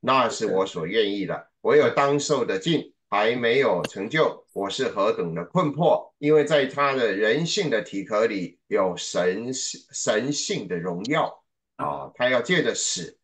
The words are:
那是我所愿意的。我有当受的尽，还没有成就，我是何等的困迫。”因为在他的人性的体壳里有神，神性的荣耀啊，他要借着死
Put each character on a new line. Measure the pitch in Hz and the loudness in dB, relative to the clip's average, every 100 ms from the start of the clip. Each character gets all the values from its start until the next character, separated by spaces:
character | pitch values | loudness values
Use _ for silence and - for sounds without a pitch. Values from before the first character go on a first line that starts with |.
那 | 120 131 117 | 0 2 2
是 | - 107 | 0 -2
我 | 92 | 0
所 | 92 87 80 | -2 -4 -2
愿 | 110 101 | 0 0
意 | 101 95 | 0 -4
的。 | 78 - _ | -6 -10 _
我 | - | 2
有 | 143 127 | 4 4
当 | 117 139 143 | 4 2 2
受 | 143 143 | 0 0
的 | 117 95 | 0 -2
尽， | - 156 - _ - | 0 0 -2 _ -4
还 | 101 110 | 0 2
没 | 123 117 127 | 2 2 4
有 | 123 92 | 2 0
成 | - 104 107 | -4 -6 -2
就， | 156 143 - _ | 2 2 0 _
我 | - 98 | -6 -6
是 | - 202 | -2 -2
何 | 104 101 | 0 0
等 | 113 87 | 0 -2
的 | 82 | -4
困 | - 180 151 | -4 0 0
迫。” | 147 165 - - - | 2 2 2 0 -4
因 | 147 | 4
为 | 151 | 4
在 | 147 156 131 | 6 2 2
他 | 139 143 | 0 0
的 | 135 117 | 2 0
人 | 98 107 135 | 2 2 2
性 | 165 - 165 | 0 -2 -2
的 | 113 | -2
体 | - 98 | -4 -8
壳 | 92 107 113 | -2 0 2
里 | 101 87 - - | 0 -8 -12 -4
有 | 104 92 85 | 0 0 -2
神， | - 95 90 95 120 | -6 -2 0 -2 -4
神 | 131 - - - - - 107 131 | -6 -8 -10 -14 -6 -2 0 0
性 | 143 - 190 90 | -4 -4 -6 -4
的 | 87 | -6
荣 | 87 87 107 | -6 -6 -2
耀 | 160 - - _ _ _ - | -2 -2 -6 _ _ _ -10
啊， | 147 69 69 | -8 -6 -10
他 | - 123 | -2 0
要 | 160 | 0
借 | 117 175 | 0 0
着 | 120 | 0
死 | - - - 82 - | -2 -4 -6 -10 -16